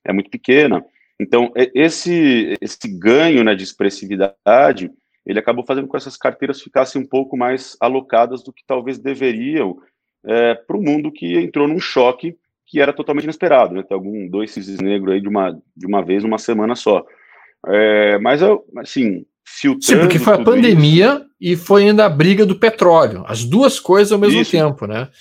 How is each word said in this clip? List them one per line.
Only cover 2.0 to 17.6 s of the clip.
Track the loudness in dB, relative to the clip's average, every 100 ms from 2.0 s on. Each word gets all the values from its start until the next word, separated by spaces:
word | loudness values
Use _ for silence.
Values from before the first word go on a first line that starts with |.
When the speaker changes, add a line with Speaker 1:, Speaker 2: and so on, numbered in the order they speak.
| -4 0 2 2 -2 -6
Speaker 1:
esse | -10 -12 -14
ganho, | -4 2 2 4 2
né, | 2
de | 0
expressividade, | -6 -4 -4 -4 -8 -4 -4 -2 2 4 4 0 -8 _ _ _ -6
ele | -4
acabou | -4 -4 -4
fazendo | -6 -6
com |
que | -10
essas | -10 -6
carteiras | -6 -4 -8 -8
ficassem | -4 -2 -2 -4
um | -4
pouco | -4 -4 -4
mais | -4 -4 -8 -6
alocadas | -4 -4 -2 0 0 -4
do | -16
que | -16 -8
talvez | -6 -6 -10
deveriam, | -8 -4 -4 -4 -4 -4 -4 -8 _ _ _ _ -4
é, | 0 0
pro | -2 -6 -4
mundo | -2 -2 -4
que | -10 -4 -4
entrou | -2 -2 -2
num | -2
choque | -4 0 0 0 -8 -14 _ _ _
que | -2
era | -2
totalmente | -2 -4 -6
inesperado, | -6 -4 2 2 2
né? | -2
Tem | -8 -8
algum, | -8 -12 -8
dois | -8 -8
cisnes | -10 -12 -6
negros | -4 -2 -2
aí | -2
de | -2
uma, | -4 -4 -6 _ -14
de | -4
uma | -4
vez, | -2 -2
numa | -2 -4
semana | -4 -2 -2 -2
só. | 0 0 -2 _ _ _ _ _